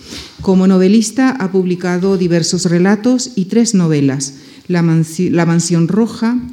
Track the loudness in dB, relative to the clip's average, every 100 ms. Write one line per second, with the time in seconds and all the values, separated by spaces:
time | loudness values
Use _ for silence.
0 | -18 -18 -18 -8 0 2 4 4 4 2
1 | 2 0 0 0 -2 -2 -2 -4 -4 -2
2 | 0 0 0 0 0 -2 0 2 2 2
3 | 0 -2 -2 -6 -2 0 2 2 2 2
4 | 0 -2 -8 -12 -20 -18 -4 0 2 2
5 | 0 -2 -2 0 2 0 0 0 0 0
6 | -2 -2 -4 -4 -6